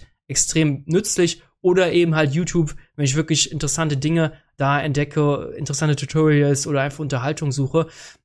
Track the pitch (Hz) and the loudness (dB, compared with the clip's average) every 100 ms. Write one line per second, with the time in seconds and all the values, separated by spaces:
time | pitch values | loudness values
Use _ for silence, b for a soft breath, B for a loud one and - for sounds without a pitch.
0 | b _ - 135 - 160 156 139 160 175 | b _ -6 -2 0 2 2 0 -2 0
1 | - - 170 - b _ 185 180 175 170 | 0 0 0 -2 b _ 2 4 4 4
2 | 170 156 147 151 175 170 156 b b - | 4 2 2 0 0 0 0 b b -4
3 | 143 147 160 151 - 156 143 165 160 139 | 0 0 0 0 -2 -4 -4 -2 -2 -2
4 | 151 165 156 B B - 139 143 151 139 | 0 0 0 B B -4 -2 0 0 -2
5 | 147 156 147 143 64 - 139 139 151 139 | -2 0 0 0 -4 -8 -8 -2 -2 -2
6 | 131 156 156 147 143 139 165 143 139 139 | -2 2 4 4 4 0 0 -2 -2 -4
7 | 147 131 135 156 147 131 135 160 160 B | -6 -4 -4 -4 -4 -2 0 0 -2 B
8 | B B | B B